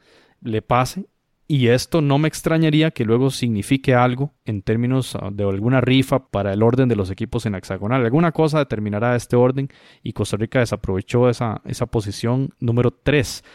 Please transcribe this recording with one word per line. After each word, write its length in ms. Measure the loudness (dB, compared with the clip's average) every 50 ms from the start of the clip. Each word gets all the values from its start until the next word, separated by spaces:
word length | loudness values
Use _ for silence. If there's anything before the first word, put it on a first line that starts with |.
| _ _ _ _ _ _ _ _
le 200 | -8 -6 -6 -4
pase. 460 | -2 0 0 0 0 -2 -4 -10 -14 -14 _ _ _ _ _ _ _
Y 200 | -2 0 2 4
esto 340 | 4 4 2 0 0 0 0
no 160 | 2 2 2
me 100 | 2 2
extrañaría 640 | 0 -2 -4 -2 0 0 2 2 4 4 2 2 2
que 160 | 0 -2 0
luego 240 | 2 2 2 2 0
signifique 640 | 0 -2 -2 -2 -2 -2 0 0 0 0 2 2 2
algo 400 | 4 4 2 0 -2 -6 -6 -8 _ _
en 180 | -8 -8 -4 -2
términos, 520 | -2 -2 0 0 0 0 -2 -2 -4 -8
ah, 140 | -10 -10 -8
de 120 | -6 -4 -2
alguna 360 | -2 -2 -2 0 2 2 2
rifa 500 | 4 4 4 4 2 2 0 -2 -2 _
para 220 | -4 -2 -2 -2
el 120 | 0 2 2
orden 260 | 4 4 4 2 2
de 60 | 2
los 160 | 0 -2 -4
equipos 340 | -6 -8 -8 -6 -6 -4 -4
en 60 | -4
la 80 | -6 -6
hexagonal. 440 | -8 -8 -8 -6 -4 -2 0 0 0
Alguna 280 | 2 2 2 2 2
cosa 260 | 2 0 0 2 2
determinará 580 | 0 -2 -2 -4 -4 -4 -4 -4 -2 0 0 0
este 200 | -2 -2 0 2
orden 340 | 4 4 4 2 -2 -6 -8 -10 _ _ -20 _ _
y 120 | -12 -8 -6
Costa 240 | -6 -4 -4 -4
Rica 200 | -4 -4 -2 0
desaprovechó 720 | 0 0 0 -2 -4 -4 -4 -4 -4 -4 -2 0 2 2 2
esa, 320 | 2 0 -4 -6 -6 -8 -10
esa 200 | -10 -8 -6 -6
posición 640 | -4 -4 -4 -4 -4 -6 -4 -4 -2 -2 -2 -4 -6 -6 _
número 300 | -4 0 0 2 2 0
tres. 540 | -2 _ -2 0 2 2 0 -2 -6 -12 -16 -20